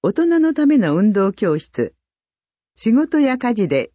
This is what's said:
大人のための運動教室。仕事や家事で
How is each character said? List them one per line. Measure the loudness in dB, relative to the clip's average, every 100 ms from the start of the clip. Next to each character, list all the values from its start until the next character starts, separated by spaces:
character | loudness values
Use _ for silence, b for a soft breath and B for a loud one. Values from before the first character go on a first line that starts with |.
大 | -4
人 | -2 0 2
の | 0
た | 2
め | 2 2
の | 2 2
運 | 2
動 | 2 -2
教 | -2 -2 -2
室。 | -6 -6 -6 _ _ _ _ _ _ _ _
仕 | _ 0
事 | 0 2 0
や | 0 0
家 | -4
事 | -2 -2
で | -2 -4